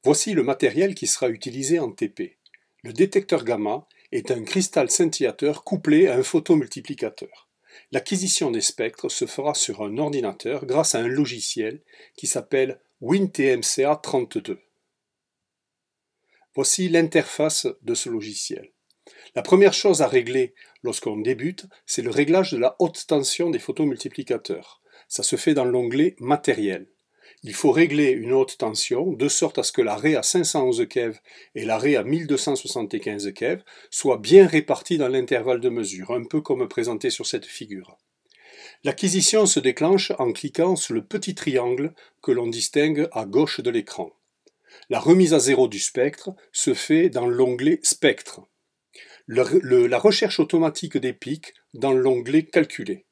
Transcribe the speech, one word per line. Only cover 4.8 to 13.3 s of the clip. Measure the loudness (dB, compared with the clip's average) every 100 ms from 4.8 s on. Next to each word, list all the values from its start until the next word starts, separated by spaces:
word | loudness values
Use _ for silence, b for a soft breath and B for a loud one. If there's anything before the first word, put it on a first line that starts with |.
| 0
scintillateur | 2 0 0 -4 -2 -4 -4
couplé | -6 -4 2 4 6
à |
un | 2
photomultiplicateur. | 0 -2 2 2 2 -10 -12 -8 -8 -8 -20 -20 _ _ b b b
L'acquisition | -8 -4 -4 -2 0 0
des | -2
spectres | -4 -4 -6 -6 -8
se | -6 -6
fera | -4 -4
sur | -2 -4 -4
un | -8 -4
ordinateur | -4 -2 -4 -6 -6 -6
grâce | -2 0 2
à | 0
un | -2
logiciel | 0 -2 -4 -8 -6 -6 -8 b b b -10
qui | -6
s'appelle | -6 -2 0 0 -4 _ _
win | -2 0 0